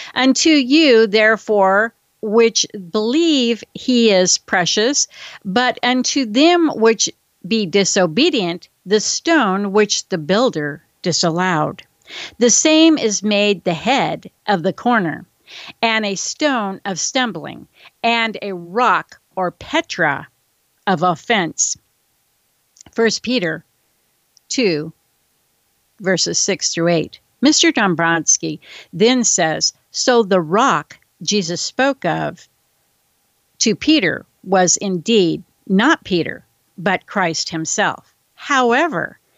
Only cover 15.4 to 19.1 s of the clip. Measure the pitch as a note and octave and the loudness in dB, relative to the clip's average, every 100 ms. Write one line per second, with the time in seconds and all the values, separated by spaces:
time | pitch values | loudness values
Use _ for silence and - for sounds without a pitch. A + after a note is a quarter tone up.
15.4 | _ - - - A3+ A3 G#3 G3 - - | _ -20 -20 -4 -2 0 -2 -4 -8 -2
16.4 | D4+ B3+ G3+ F#3+ G3+ F3 - C4 B3 E3+ | -2 0 -4 -6 -8 -6 -4 -2 -2 -4
17.4 | D3 - - _ - _ A#3 A#3 A3+ G3+ | -12 -14 -20 _ -20 _ -2 0 -2 -4
18.4 | G3+ F3+ E3+ G3 B3 E3+ - | -10 -10 -8 -2 0 0 -2